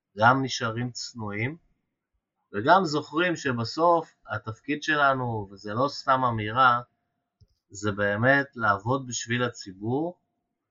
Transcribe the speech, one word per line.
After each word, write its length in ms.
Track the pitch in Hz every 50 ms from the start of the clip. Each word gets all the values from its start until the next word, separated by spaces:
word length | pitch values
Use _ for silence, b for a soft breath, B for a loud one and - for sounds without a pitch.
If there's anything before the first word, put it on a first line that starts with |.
| _ _ - 101
גם 240 | 107 120 131 135
נשארים 480 | 135 127 - - 127 113 110 120 123 123
צנועים, 640 | 120 - - - - 120 110 104 101 104 113 135 160 170 _ _ _ _ _ _ _ _ _ _ _ _ _ _ _ _ _ _
וגם 320 | - 104 110 143 170 196 190
זוכרים 520 | 156 147 147 147 - 147 156 180 180 165
שבסוף 800 | - - 139 123 117 117 113 - 156 165 175 170 165 165 - _ _ _
התפקיד 560 | - 107 107 - 113 107 - - - 147 147
שלנו, 680 | - - 151 147 143 139 135 131 127 120 117 110 101 98
וזה 240 | 101 98 98 104 104
לא 140 | 117 131 135
סתם 360 | - - - 135 135 131 131
אמירה, 560 | 123 117 110 104 107 110 127 135 127 120 123 123 _ _ _ _ _ _ _ _ _ _ _ _ _ _ _ _ _
זה 220 | - 101 104 107
באמת 640 | 101 101 101 101 101 104 117 131 139 139 135 - -
לעבוד 500 | 120 113 104 101 95 98 117 135 135 131
בשביל 360 | 123 117 - - 117 117 123
הציבור, 760 | 123 123 - - - 101 90 95 101 113 127 143 160 175 180 _ _ _ _ _ _ _ _ _ _ _